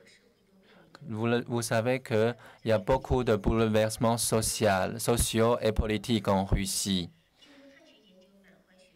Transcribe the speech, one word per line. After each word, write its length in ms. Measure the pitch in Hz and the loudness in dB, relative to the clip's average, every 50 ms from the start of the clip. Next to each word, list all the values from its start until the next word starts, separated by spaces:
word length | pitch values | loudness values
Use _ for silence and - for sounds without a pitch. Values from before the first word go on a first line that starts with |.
| - - _ _ _ _ _ _ _ _ _ _ _ _ _ - - _ - - - - | -20 -20 _ _ _ _ _ _ _ _ _ _ _ _ _ -20 -20 _ -20 -20 -14 -12
vous 180 | 110 107 113 | -8 -4 -2
le, 160 | 117 120 120 - - | -2 -2 -2 -2 -4
vous 140 | 123 117 | -4 -6
savez 400 | 113 - 127 113 110 123 131 131 | -4 -2 -2 0 0 0 -2 -4
qu'il 340 | - - 117 107 110 117 120 - - - - _ - | -4 -2 0 2 2 2 0 -4 -12 -20 -20 _ -2
y 60 | 113 | 0
a 60 | 110 104 | 0 0
beaucoup 460 | - - 135 131 - - 135 127 120 | 0 0 -2 -2 0 0 0 0 2
de 100 | 120 110 | 2 2
bouleversements 840 | 104 98 - 113 113 113 110 107 110 107 110 113 - 120 113 117 117 | 2 2 2 2 4 2 4 4 4 2 2 0 0 0 0 2 0
social-, 800 | - - 127 110 110 - - - 113 104 98 92 92 95 101 113 | 0 0 0 0 0 -2 0 2 2 2 4 2 0 -2 -4 -4
sociaux 580 | - - 120 117 - - - 113 113 117 120 - | -2 0 0 0 0 0 2 2 2 2 2 2
et 120 | - 110 | 0 0
politiques 560 | 104 - 120 107 107 104 - - 120 104 95 - | 0 0 0 0 -2 -4 -2 -2 -2 0 0 0
en 160 | 98 95 98 | 0 0 0
Russie. 680 | 98 - 101 98 95 - - - 101 95 92 87 82 - _ _ _ _ _ - - - - - - - _ _ - _ 214 214 196 185 185 190 196 196 196 196 190 185 _ _ 185 185 185 _ _ 175 | 0 -2 -2 -2 -4 -4 -4 -2 -2 -2 -2 -2 -6 -10 _ _ _ _ _ -20 -20 -20 -20 -20 -20 -20 _ _ -20 _ _ _ _ _ -20 -20 _ _ _ _ _ _ _ _ _ _ _ _ _ _